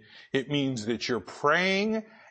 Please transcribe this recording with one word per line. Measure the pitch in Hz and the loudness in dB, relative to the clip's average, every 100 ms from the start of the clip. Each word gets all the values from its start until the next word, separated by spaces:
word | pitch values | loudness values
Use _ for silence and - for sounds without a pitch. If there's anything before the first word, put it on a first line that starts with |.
| - - - | -12 -20 -4
it | 135 131 | -4 0
means | 147 135 127 107 | 0 0 -2 -2
that | 113 - | -2 -2
you're | 117 | -4
praying | - - 147 160 190 190 214 220 214 - - | -4 -2 2 4 4 2 0 -2 -6 -18 -18